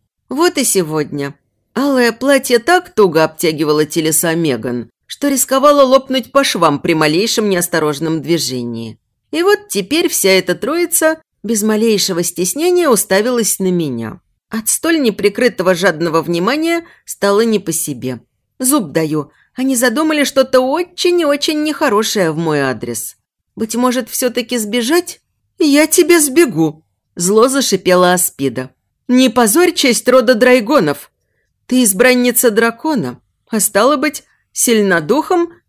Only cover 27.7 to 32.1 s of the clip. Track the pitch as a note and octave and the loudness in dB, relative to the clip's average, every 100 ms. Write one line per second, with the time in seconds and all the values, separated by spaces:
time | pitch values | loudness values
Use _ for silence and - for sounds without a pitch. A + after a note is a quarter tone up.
27.7 | F#3 F3+ F3+ F3+ F3+ - - C3+ A#2+ B2+ | -2 2 4 4 2 -2 -4 -4 -4 -12
28.7 | _ _ _ - B3+ C4 B3 A3 D4 F4+ | _ _ _ 0 2 4 2 2 4 2
29.7 | E4 C4 A3 - C4 B3+ A3+ B3 B3+ G#3 | 2 0 0 4 4 4 4 4 4 2
30.7 | D4 D3+ C#3+ - _ _ _ _ _ - | 0 2 -4 -10 _ _ _ _ _ -2
31.7 | B3+ A3+ F#3 B3 | 0 2 2 2